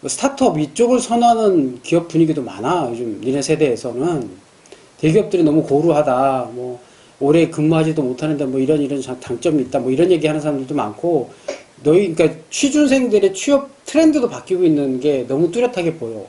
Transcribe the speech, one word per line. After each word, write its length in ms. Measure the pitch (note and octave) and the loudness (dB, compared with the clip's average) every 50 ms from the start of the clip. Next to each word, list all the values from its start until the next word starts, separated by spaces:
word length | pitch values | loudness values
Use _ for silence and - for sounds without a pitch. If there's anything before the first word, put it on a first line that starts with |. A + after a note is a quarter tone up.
| - C3+ | -8 -8
스타트업 520 | - - - C#4 C4+ - C4 A#3 E3+ D3+ | -8 -4 -4 -4 -2 2 0 0 2 0
이쪽을 400 | D3+ D3 - - A#3 A#3+ B3+ B3 | -4 -4 0 0 2 2 2 0
선호하는 800 | - - A3+ A#3 A#3+ A#3+ A#3 A3+ A3 G#3 F#3+ E3+ C#3 B2+ B2 - | 0 -2 -2 2 4 4 2 4 2 2 2 2 0 0 -4 -10
기업 260 | - - - E3+ E3+ - | -6 -2 -2 -2 -2 0
분위기도 360 | - D#3+ E3 D#3 D3+ D3 B2+ | 0 2 2 2 0 -4 -4
많아. 440 | G#2+ F#2 F#2 G#2+ C3+ F3 F3+ D3+ A#2+ | -8 -10 -6 -4 -2 -2 -2 -2 -4
요즘 280 | A#2 A#2 B2 A#2 G#2+ G2 G#2 | -4 -6 -6 -8 -8 -6 -4
니네 180 | A#2+ C3 C#3+ | -4 -2 -2
세대에서는 880 | C3+ - D#3 D3 D#3 C#3 A#2+ G#2+ - C3 A2+ A#2+ C#3 F3 E3+ D3 A#2+ G2+ F#2 - _ _ _ _ _ - - - - _ _ _ | 0 -2 0 2 2 0 0 -2 -4 -8 -6 -2 -2 -2 -2 -2 -6 -8 -14 -20 _ _ _ _ _ -20 -20 -20 -20 _ _ _
대기업들이 440 | - D#3+ D#3+ G#3+ G3 E3 - F3+ E3 | 0 2 2 2 2 2 0 2 2
너무 200 | D3+ D3 D#3+ D#3 | 4 4 2 2
고루하다, 880 | - C#3 C#3+ D#3 E3+ D#3 D3 D3+ D3 B2+ B2 C3+ C#3 C3+ C3 B2 A2+ A#2 | 2 0 2 4 4 2 2 2 2 2 2 2 2 0 0 -4 -6 -8
뭐 260 | B2 B2 B2 B2 B2 - - - _ - - _ _ | -10 -10 -10 -10 -12 -16 -20 -20 _ -20 -20 _ _
오래 300 | C3+ C#3 D#3 E3 E3 - | 0 2 4 4 4 2
근무하지도 540 | - - D3+ D#3 E3 D#3+ D#3+ D#3 D#3 D#3 C#3+ | 0 -2 0 2 2 2 2 0 0 -2 -2
못하는데 420 | B2+ B2+ - D3+ D#3 D#3 C#3 D3 | -4 -4 -4 -4 -4 -2 -2 -4
뭐 140 | C3+ B2+ C3+ | -4 -2 -2
이런, 220 | C3 C3 D#3 D3+ | 0 2 2 0
이런 200 | C#3+ C3 C#3+ C#3 | 0 -2 -4 -6
장-, 180 | B2+ B2 B2+ B2+ | -6 -8 -10 -12
단점이 440 | - - B2 A#2 - F3 D#3+ D3 B2+ | -8 -10 -8 -4 -2 0 0 0 -2
있다, 160 | - - C#3 | 0 -4 -4
뭐 120 | A#2+ B2+ | -2 0
이런 200 | C3 C3 E3+ F#3 | 2 2 4 2
얘기하는 280 | F#3 E3 D3+ D#3 D3+ D#3 | 2 2 2 0 -2 -2
사람들도 340 | D3 D3+ D3 C3+ C3 B2+ D3 | -2 -2 -4 -4 -6 -4 -4
많고. 560 | D3 A#2 G#2+ G#2+ - - E3+ E3+ D3 A#2+ - - - - - - - - _ _ - - | -4 -4 -4 -6 -6 -4 0 0 0 -2 -4 -12 -16 -12 -12 -12 -12 -14 _ _ -4 0
너희, 300 | D3 D#3 F#3 G#3 F#3 D#3+ | 2 4 4 2 0 0
그러니까 260 | D#3+ E3+ D#3 - - - _ | 0 0 0 0 -2 -16 _
취준생들의 840 | - - - C#4 C4+ D4+ D4 C#4 C4 C4+ B3+ A#3 G#3 G#3 F#3+ F#3+ F#3+ | -6 -2 -2 0 2 2 4 4 4 2 2 2 2 4 2 2 0
취업 360 | - - - C#4+ C4+ C#4 - - _ _ | 0 0 2 2 2 0 -2 -16 _ _
트렌드도 440 | - - D4 E4 D#4 D4+ D4 A#3+ - | -2 2 4 4 4 4 4 0 -2
바뀌고 340 | - B2 - - F#3 F3+ F3+ | -4 -6 -6 -4 -2 2 2
있는 360 | E3+ D#3 D3 C#3+ C3+ C3 B2+ | 2 2 2 0 -2 -2 -2
게 260 | B2+ D3+ D3 C3+ A#2+ B2 | 0 0 0 0 -2 -2
너무 240 | C3+ C#3 E3+ E3+ | 0 0 0 0
뚜렷하게 440 | F3 A#3 B3 A#3+ A#3+ F#3+ E3+ E3 D#3 | 0 0 -2 -2 -2 -2 -4 -4 -4
보여. 300 | - B2 A2+ A2+ G#2+ F#2+ | -4 -8 -10 -10 -10 -12